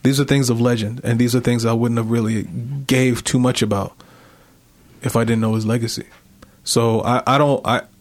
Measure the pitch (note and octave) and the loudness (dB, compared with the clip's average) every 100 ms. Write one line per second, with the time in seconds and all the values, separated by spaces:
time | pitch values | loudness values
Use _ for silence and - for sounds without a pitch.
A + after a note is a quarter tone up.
0 | B2+ C3+ C#3+ C#3 B2 A#2 A#2+ A#2 G#2+ B2 | 2 0 2 2 2 2 2 0 -4 -6
1 | - A#2 B2 B2 A#2+ A#2+ A2+ A#2 A#2+ A#2 | -2 2 2 2 0 0 0 0 0 0
2 | A2 A#2 A2 A2 - A#2+ A#2+ C#3 C3+ C3 | 0 0 0 -2 -6 -10 -8 -8 -2 2
3 | B2+ A#2+ - B2+ B2+ - G#2+ G2 F#2+ - | 2 0 -2 0 0 0 -2 -2 -4 -12
4 | - - - - _ _ _ _ - - | -20 -20 -20 -20 _ _ _ _ -20 -10
5 | B2+ A#2+ A2+ A2+ A2 A2 A2 A#2 A2+ - | -4 -2 0 0 0 0 0 -2 -2 -8
6 | - - _ - - _ - A#2+ A#2 A2+ | -12 -20 _ -20 -20 _ -2 2 2 2
7 | G#2+ B2 - C3+ D3 C3+ - A#2+ - - | 0 0 2 2 4 2 0 -2 -4 -20